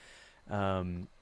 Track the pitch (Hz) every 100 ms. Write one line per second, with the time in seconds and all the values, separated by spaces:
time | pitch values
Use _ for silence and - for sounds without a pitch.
0 | - - - - - 104 98 95 90 87
1 | 92 -